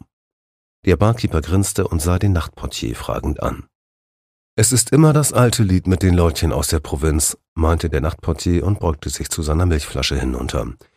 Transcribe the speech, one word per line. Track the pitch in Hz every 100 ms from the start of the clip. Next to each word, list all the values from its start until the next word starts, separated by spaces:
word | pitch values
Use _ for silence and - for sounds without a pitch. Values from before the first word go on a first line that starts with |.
| - _ _ _ _ _ _ _
Der | - 82
Barkeeper | 104 117 101 80
grinste | 80 95 98 - 95
und | 85
sah | 80 90
den | 101
Nachtportier | 87 76 - 78 - 57
fragend | - - 57 - -
an. | 58 58 - _ _ _ _ _ _ _ _ -
„Es | 110
ist | 123 -
immer | 139 156
das | 151 143
alte | 117 123 -
Lied | 101 92 90
mit | 92
den | 95
Leutchen | 87 85 78 82
aus | 62 -
der | 78
Provinz“, | - 71 78 78 - - _
meinte | - 80 82 85
der | 76
Nachtportier | 78 - - 78 90 85
und | 87 101
beugte | 87 76 76
sich | - 78
zu | -
seiner | 76 78 90
Milchflasche | 78 - 67 - 71
hinunter. | 64 62 64 76 58 - _